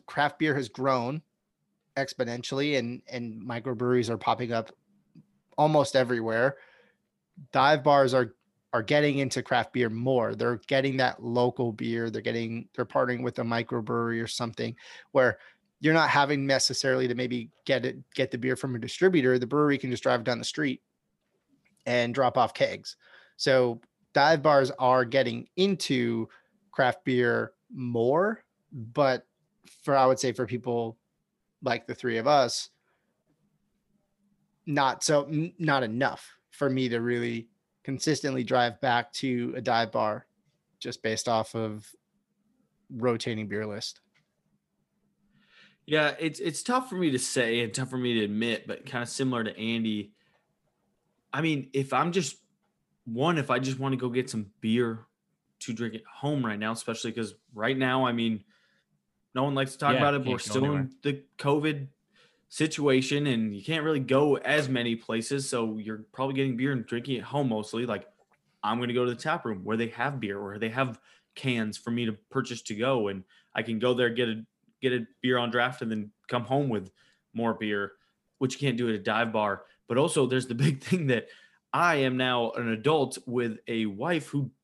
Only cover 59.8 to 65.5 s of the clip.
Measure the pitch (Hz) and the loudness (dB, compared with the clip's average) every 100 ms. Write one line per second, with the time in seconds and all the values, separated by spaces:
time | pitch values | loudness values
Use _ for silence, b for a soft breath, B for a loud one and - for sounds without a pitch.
59.8 | 143 147 147 143 127 123 - 131 139 143 | 0 4 4 2 0 -4 -2 0 0 0
60.8 | 131 - 143 135 - - 143 147 156 143 | -4 -4 -4 -4 -8 -6 0 2 2 -4
61.8 | 135 _ _ b b b b - 156 156 | -8 _ _ b b b b -2 -2 2
62.8 | 143 131 131 143 147 117 110 101 98 160 | 4 4 2 0 2 0 0 -4 -4 -2
63.8 | 151 151 120 131 147 131 - 147 135 127 | 0 0 2 4 6 2 2 0 2 0
64.8 | 120 117 - 113 113 139 135 | 0 -2 -4 -4 -2 -4 -4